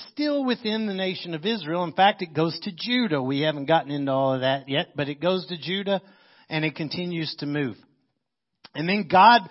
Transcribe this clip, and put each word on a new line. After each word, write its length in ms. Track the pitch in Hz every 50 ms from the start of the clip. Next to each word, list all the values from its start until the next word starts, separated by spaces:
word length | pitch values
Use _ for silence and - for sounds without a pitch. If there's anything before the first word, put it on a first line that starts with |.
| - -
still 340 | _ - 294 302 285 285 269
within 400 | 254 240 - - 214 214 220 220
the 80 | 208 190
nation 400 | 190 190 185 180 - - 175 165
of 100 | 156 151
Israel. 400 | 208 233 220 151 147 165 175 180
In 80 | 165 -
fact, 280 | - 190 202 208 208
it 140 | 190 170 151
goes 220 | 151 160 170 - -
to 100 | - 208
Judah. 500 | 175 160 - 214 247 247 240 202 156 139
We 200 | 127 131 139 139
haven't 240 | 151 156 147 147 139
gotten 240 | 139 160 165 135 139
into 220 | 143 143 143 135
all 240 | 135 135 135 135 131
of 60 | 131
that 280 | 127 131 135 135 131 -
yet, 200 | 135 151 175 - _
but 140 | - 143 139
it 100 | 147 143
goes 280 | 156 180 185 185 - -
to 100 | 180 160
Judah 460 | 131 156 185 196 196 196 196 185 - - - _ _ _ _ _ _ _
and 140 | 160 156 156
it 120 | 156 143
continues 600 | - 165 135 - 175 180 180 175 165 156 143 - -
to 80 | 147 143
move. 280 | 143 147 143 123 - - _ _ _ _ _ _ _ _ _ _ _ _ _ _ _ _ _ - _
And 120 | 147 156 175
then 220 | 196 214 196 139
God, 300 | 175 185 190 226 240 233 185 156